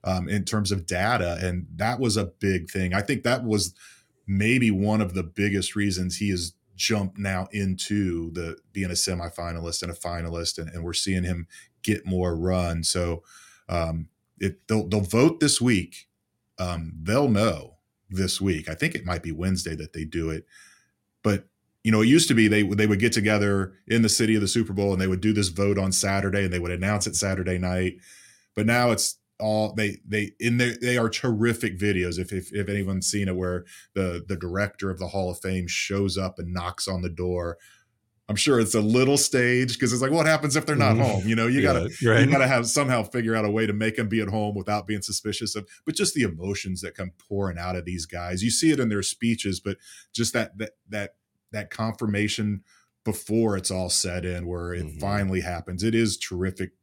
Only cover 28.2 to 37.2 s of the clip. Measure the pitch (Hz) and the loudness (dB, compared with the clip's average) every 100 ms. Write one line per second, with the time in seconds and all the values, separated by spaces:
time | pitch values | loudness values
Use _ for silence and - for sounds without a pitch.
28.2 | - _ _ - 110 120 123 107 - - | -20 _ _ -2 2 4 4 2 -2 -6
29.2 | _ _ 107 107 107 107 104 - - 107 | _ _ 0 0 0 0 -2 -4 -4 -4
30.2 | 104 _ 117 120 123 117 123 123 113 - | -4 _ 0 2 2 0 0 2 0 0
31.2 | 127 107 117 113 113 92 104 95 90 85 | -2 2 2 2 -2 0 0 2 0 -4
32.2 | 90 98 87 104 98 101 98 95 92 104 | -4 -6 -6 -6 -2 -2 -2 -2 -2 -2
33.2 | 98 92 92 90 87 - - 98 92 87 | -2 -2 -2 -4 -8 -20 -10 -4 -2 -4
34.2 | 85 92 87 92 101 - 98 87 90 98 | -6 -6 -4 -2 -2 -2 -6 -4 -4 -4
35.2 | 92 90 92 92 87 - - 98 98 92 | -4 -4 -4 -4 -2 -4 -2 0 0 -2
36.2 | 92 - 87 90 87 - - 92 87 85 | -6 -6 -8 -6 -6 -6 -6 -4 -4 -4